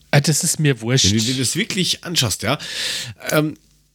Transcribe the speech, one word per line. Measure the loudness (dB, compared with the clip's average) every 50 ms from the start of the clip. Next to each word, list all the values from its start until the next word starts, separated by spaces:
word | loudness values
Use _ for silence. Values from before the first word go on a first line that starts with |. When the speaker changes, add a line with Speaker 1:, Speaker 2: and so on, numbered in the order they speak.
| _ _
Speaker 1:
Ah, | 2 2
das | 4 4 2 2 0
ist | -2 0 2
mir | 2 2 2 2
wurscht. | 0 0 2 4 4 4
Speaker 2:
Wenn | 4 2
du | 2
dir | 0 0 -2
das | -2 -2 -2 -2
wirklich | -2 -2 -2 -2 0 -2 -2 -4 -6
anschaust, | -6 -2 0 0 0 -2 -2 -2
ja. | -2 -2 -2 -4 -8 -8 -6 -6 -4 -4 -6 -8 -10 -12 -12 -6 -2
Ähm, | 0 0 0 0 -2 -8 _ _ _ _ _ _ _